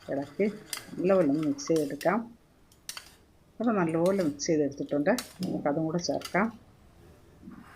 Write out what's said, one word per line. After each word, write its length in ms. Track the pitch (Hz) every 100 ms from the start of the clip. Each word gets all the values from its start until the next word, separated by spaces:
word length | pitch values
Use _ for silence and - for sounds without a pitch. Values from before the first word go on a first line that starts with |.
| -
ഇളക്കി 340 | 139 143 - 208 202 - - - -
നല്ലപോലെ 320 | 175 190 156
ഒന്ന് 100 | 147 151
മിക്സ് 180 | 139 -
ചെയ്തെടുക്കാം. 480 | 165 139 143 160 214 226 - _ _ _ _ - - - - _ _ _ -
അപ്പോൾ 120 | 233 208
നല്ലപോലെ 400 | 165 165 175 196 160
മിക്സ് 180 | - -
ചെയ്തെടുത്തിട്ടുണ്ട്. 600 | 156 143 - 139 147 147 240 - -
നമുക്കതും 420 | 185 - 151 151 160
കൂടെ 140 | 175 175
ചേർക്കാം. 360 | - - 175 226 - - - - - - - - - - - -